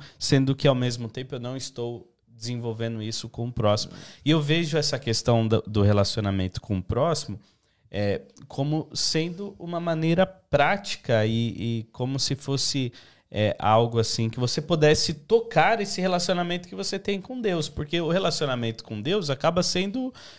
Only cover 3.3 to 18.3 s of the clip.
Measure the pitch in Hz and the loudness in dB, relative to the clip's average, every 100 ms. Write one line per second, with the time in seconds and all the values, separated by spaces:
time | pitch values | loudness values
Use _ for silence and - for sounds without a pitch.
3.3 | - 120 120 107 104 - - - - 135 | -6 -6 0 2 2 0 -10 -18 -4 2
4.3 | 160 147 165 165 156 147 131 - 113 - | 2 4 0 0 0 -2 -2 -2 0 4
5.3 | 117 110 110 - 107 101 104 98 - 104 | 4 4 2 0 2 6 6 4 0 0
6.3 | 98 92 - - 95 90 117 160 156 - | 0 -2 -4 -4 -4 -2 0 0 0 -4
7.3 | 101 - _ _ _ _ 95 101 98 - | -12 -16 _ _ _ _ -4 -2 -2 -6
8.3 | - - - 139 156 - - - 160 165 | -20 -10 -4 -2 -2 -4 -4 0 0 -2
9.3 | 175 202 - 175 170 170 160 160 170 185 | -6 -12 -12 -10 -6 -2 0 2 4 2
10.3 | - _ 139 147 202 202 - - 113 107 | -2 _ 2 4 2 -4 -8 0 2 2
11.3 | 113 117 - 113 117 110 - 127 135 - | 0 -2 -4 -4 -4 -8 -8 -6 -2 -2
12.3 | 135 - 139 - 143 127 - - _ _ | -4 -4 -2 -2 -2 -4 -8 -20 _ _
13.3 | - 104 - - 110 117 117 110 - 113 | 0 0 2 4 4 4 2 0 0 -2
14.3 | 113 123 - 147 170 151 156 - 160 - | -2 -2 -2 -2 4 4 4 2 -4 2
15.3 | 226 226 160 165 220 202 - 185 175 180 | 2 4 2 4 2 -2 -2 0 0 0
16.3 | 180 175 180 180 190 190 196 196 202 190 | 0 0 -4 -6 -8 -6 -4 -4 -4 -6
17.3 | 254 214 175 151 - 151 170 160 175 185 | -4 -2 0 -2 -6 -4 -2 0 2 0